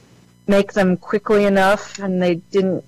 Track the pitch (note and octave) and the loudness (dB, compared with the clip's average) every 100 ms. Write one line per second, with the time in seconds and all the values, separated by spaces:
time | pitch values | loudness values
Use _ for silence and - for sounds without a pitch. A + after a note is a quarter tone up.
0 | _ _ _ _ - G3+ G3 G#3+ F#3 F3+ | _ _ _ _ 0 0 0 0 0 0
1 | - A3 - G#3 G3+ G3 F#3+ G3+ - - | -2 -6 0 2 4 2 2 0 -4 -10
2 | G3 F#3 F3+ E3+ - G3 F#3+ D#3+ | -6 -2 0 -2 -2 -2 -2 -4